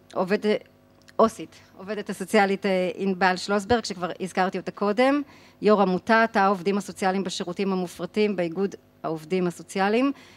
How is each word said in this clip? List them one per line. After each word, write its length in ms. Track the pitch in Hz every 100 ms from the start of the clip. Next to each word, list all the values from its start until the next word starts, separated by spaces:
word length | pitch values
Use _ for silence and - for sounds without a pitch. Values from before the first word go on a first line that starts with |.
| _
עובד-, 420 | - 180 208 208 214 - _ _ _ _ -
עו"סית, 400 | 220 - 160 - - -
עובדת 340 | 190 208 208
הסוציאלית, 560 | 196 185 220 196 196 202
אה, 240 | 185 180
ענבל 420 | - 196 180 190 180
שלוסברג, 480 | - 208 196 240
שכבר 260 | - 185 175 -
הזכרתי 380 | 190 - 185 185
אותה 120 | 170
קודם, 520 | - 202 214 262 285 277 - - -
יו"ר 200 | 196 202
עמותת 480 | 196 180 - 226 226
העובדים 440 | 220 196 196 175 202
הסוציאליים 460 | - 175 190 190
בשירותים 480 | 190 - 180 175 196
המופרטים 640 | 190 175 - 175 214 208 185
באיגוד 380 | 170 170 196 - _ _
העובדים 440 | 156 160 156 185 180
הסוציאליים, 680 | 170 165 190 196 226 277 269 -